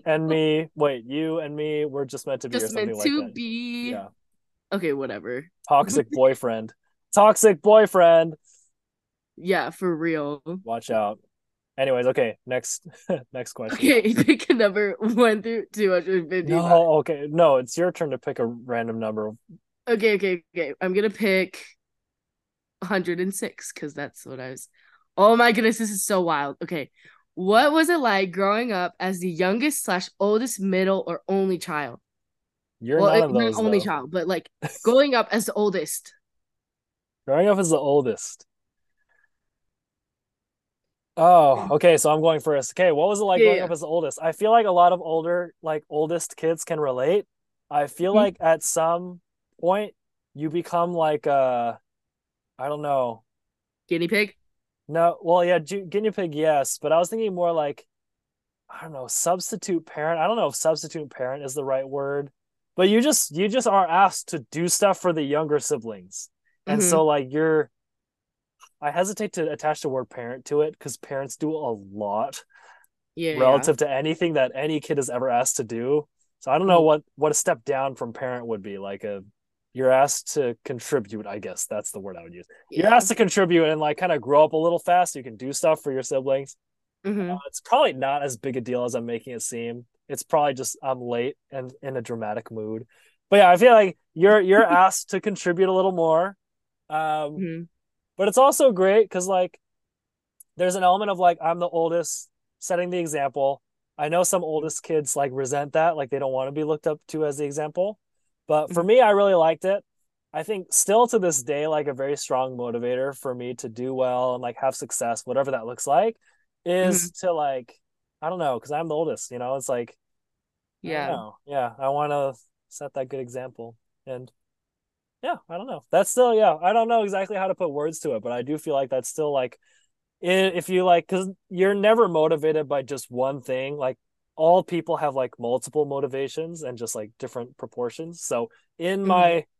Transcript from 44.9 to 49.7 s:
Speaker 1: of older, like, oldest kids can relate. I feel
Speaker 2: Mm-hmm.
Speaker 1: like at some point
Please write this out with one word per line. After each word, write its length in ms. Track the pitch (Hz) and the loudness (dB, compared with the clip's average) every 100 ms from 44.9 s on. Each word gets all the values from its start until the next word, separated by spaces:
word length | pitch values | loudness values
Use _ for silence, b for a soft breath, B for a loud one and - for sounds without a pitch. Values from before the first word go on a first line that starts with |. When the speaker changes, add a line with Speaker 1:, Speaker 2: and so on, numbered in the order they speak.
Speaker 1:
of 80 | 180 | 4
older, 540 | 165 160 160 175 175 - | 0 -2 0 -2 -4 -8
like, 220 | 160 156 - | -6 -6 -4
oldest 460 | 151 156 170 - - | -4 -2 -2 -6 -4
kids 280 | 160 165 | -2 -2
can 160 | - 160 | -4 -4
relate. 460 | 147 127 135 202 - _ _ _ _ | -2 -2 0 0 -2 _ _ _ _
I 160 | 147 143 | -4 -4
feel 280 | - 175 | -2 0
Speaker 2:
Mm-hmm. 100 | 208 | 2
Speaker 1:
like 120 | 202 175 | 2 0
at 220 | 165 160 | 0 0
some 580 | - - 165 170 180 175 _ _ _ _ | 0 -2 0 -2 -6 -16 _ _ _ _
point 340 | 165 | -2